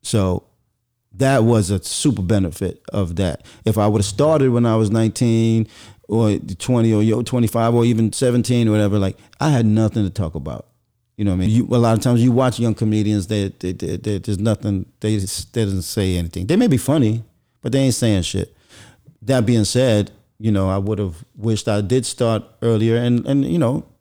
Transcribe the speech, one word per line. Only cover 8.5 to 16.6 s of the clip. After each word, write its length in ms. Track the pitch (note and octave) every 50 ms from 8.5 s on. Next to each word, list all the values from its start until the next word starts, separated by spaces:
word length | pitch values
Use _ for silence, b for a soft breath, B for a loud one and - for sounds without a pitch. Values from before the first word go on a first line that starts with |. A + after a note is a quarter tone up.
| B2+ A#2+ A#2 A2+
or 40 |
whatever, 280 | G#2+ G#2+ G#2 G2+ G2+ G#2+
like, 180 | F#2+ F#2+ - b b b b b
I 100 | C3+ D#3
had 160 | D3 B2 A2+
nothing 380 | A2 G#2+ A2 A2+ G#2+ - A#2+ G#2
to 60 | F#2+
talk 260 | F2+ - F#2+ D#2+ -
about. 320 | D#2 C2+ D2 B1+ - - _ _ _ _ _ _ _ _ _ _ -
You 80 | G#2
know 60 | G2+
what 60 | F#2 F#2
I 20 |
mean? 100 | F#2 G#2
You, 160 | G#2+ A#2 B2 -
a 80 | A#2+ B2
lot 180 | A#2 A2+ A2+
of 80 | A2 -
times 200 | C3 B2 A#2 A#2
you 80 | B2+
watch 280 | A#2 B2 C3 B2+ A2 -
young 140 | A#2 A#2 A2+
comedians, 540 | - A#2 G#2+ G#2+ G#2+ G#2 G#2 G#2+ G#2 F2+ G2+
they, 220 | G#2+ G#2 G2+ G2 - _
they, 120 | - F2+
they, 260 | F#2+ - - D#2+ D#2 F#2
they, 200 | A2+ G#2+ G#2 F#2+
there's 220 | - - G#2 F2+
nothing, 480 | G#2 A#2 G#2+ - - G#2+ G2+ F#2+ F#2 - _ _
they 200 | - G#2+ A2 G#2
just, 340 | F2+ F2+ - - - - -
they 100 | A#2+ A2+
doesn't 200 | G2+ F#2+ F#2+ F2
say 340 | - - - G2+ F#2+ F2+ F2
anything. 300 | E2+ E2+ - F2+ F2+ G2+
They 80 | E3
may 120 | B2